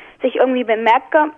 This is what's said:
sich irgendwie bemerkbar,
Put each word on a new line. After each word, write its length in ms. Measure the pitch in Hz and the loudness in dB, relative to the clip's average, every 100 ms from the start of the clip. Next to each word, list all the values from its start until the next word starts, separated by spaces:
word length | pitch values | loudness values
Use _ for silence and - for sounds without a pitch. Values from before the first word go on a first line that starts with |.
| - - | -20 -8
sich 120 | 254 - | -4 0
irgendwie 280 | 254 254 | 0 0
bemerkbar, 640 | 226 220 226 247 - 311 302 | -2 -2 0 0 0 0 0